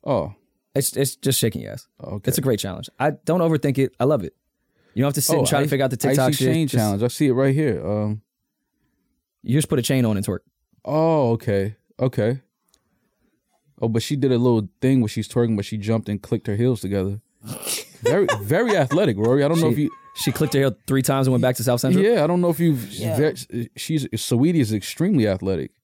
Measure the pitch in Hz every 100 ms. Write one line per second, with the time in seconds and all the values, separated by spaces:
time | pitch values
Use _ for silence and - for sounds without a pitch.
0 | - 123 78 101 _ _ _ 139 135 -
1 | 135 - 135 127 117 - 52 50 - _
2 | - 104 117 - 131 107 101 87 123 _
3 | 139 - - 175 165 156 143 135 135 _
4 | 123 147 85 _ _ _ _ _ _ 104
5 | 139 143 135 165 135 143 147 143 135 123
6 | 135 139 131 143 131 160 147 123 107 98
7 | 120 - 147 123 135 135 151 90 82 107
8 | 107 107 _ _ _ _ _ _ _ _
9 | _ _ _ _ - 135 - 147 120 135
10 | 117 104 104 92 _ _ _ _ - 151
11 | 160 160 123 117 - 101 98 107 _ -
12 | 127 - 110 135 _ _ _ _ _ _
13 | _ _ _ _ _ _ _ _ 117 113
14 | - 147 135 123 123 117 98 _ 127 135
15 | 107 - 107 120 120 107 101 107 104 113
16 | 110 104 - 110 - 101 120 117 98 98
17 | 95 101 _ _ 104 - - - - -
18 | - 165 202 107 101 160 254 196 135 151
19 | 196 101 110 139 143 165 160 - 151 -
20 | - - - - 156 139 135 104 - 135
21 | 131 120 131 127 127 127 117 120 131 185
22 | 202 233 151 175 175 160 170 135 101 101
23 | 113 110 151 - - 120 117 - - 156
24 | 135 110 - 117 151 165 113 107 - -
25 | 170 180 107 92 95 92 64 _